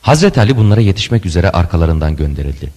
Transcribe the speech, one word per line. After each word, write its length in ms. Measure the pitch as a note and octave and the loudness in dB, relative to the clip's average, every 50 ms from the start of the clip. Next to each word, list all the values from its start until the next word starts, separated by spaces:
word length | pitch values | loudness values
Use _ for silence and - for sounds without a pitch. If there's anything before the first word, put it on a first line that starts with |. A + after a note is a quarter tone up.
Hazreti 380 | - A#2+ C#3+ D#3 F#3 G3+ - C3 | 2 2 2 2 2 2 2 2
Ali 180 | G#2+ G#2+ C3+ | 2 2 2
bunlara 240 | A#2 A2 G#2 G#2 A2+ | 2 2 4 4 4
yetişmek 440 | A2+ G2+ F#2+ - - - A#2+ A2+ - | 2 2 0 -2 -4 -2 -2 -2 -2
üzere 240 | F2+ D#2 F2+ E2+ G2 | -2 -2 0 0 0
arkalarından 640 | - F2 E2+ E2+ - E2 E2 D#2+ D#2+ D#2 D2+ D#2 D2+ | 0 0 -2 0 0 0 0 0 0 0 -2 -2 -2
gönderildi. 580 | C#2+ D#2 D2 C#2+ C#2+ C#2 C#2 C2+ - C2+ C2+ - | -2 -4 -4 -4 -6 -6 -8 -8 -8 -12 -14 -14